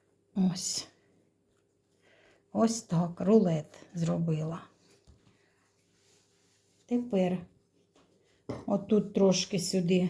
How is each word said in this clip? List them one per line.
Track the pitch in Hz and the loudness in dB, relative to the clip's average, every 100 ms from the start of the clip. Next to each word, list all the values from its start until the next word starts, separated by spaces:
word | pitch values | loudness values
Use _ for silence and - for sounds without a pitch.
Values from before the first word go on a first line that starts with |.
| _ _ _ - | _ _ _ 0
Ось. | 185 160 - - - _ _ _ _ _ _ _ _ _ _ _ _ _ _ _ _ | 0 0 -4 -6 -8 _ _ _ _ _ _ _ _ _ _ _ _ _ _ _ _
Ось | 202 226 - | 0 0 0
так, | - 170 175 - | -2 -2 -2 -2
рулет | 180 220 185 160 151 - - | 4 4 4 0 -4 -16 -14
зробила. | 175 165 175 165 156 156 170 - _ _ - _ - _ _ _ _ _ _ _ _ _ _ _ _ _ _ _ _ - | -6 -4 -2 -2 -2 -4 -8 -14 _ _ -20 _ -20 _ _ _ _ _ _ _ _ _ _ _ _ _ _ _ _ -4
Тепер | 240 240 196 180 180 - _ _ _ _ _ _ _ _ _ - - - | -4 -2 0 0 -2 -8 _ _ _ _ _ _ _ _ _ -12 -10 -4
отут | 196 - 214 - | -4 2 0 2
трошки | 202 196 180 - 202 | 2 4 4 0 -4
сюди, | - 190 170 185 180 | -2 -2 2 2 2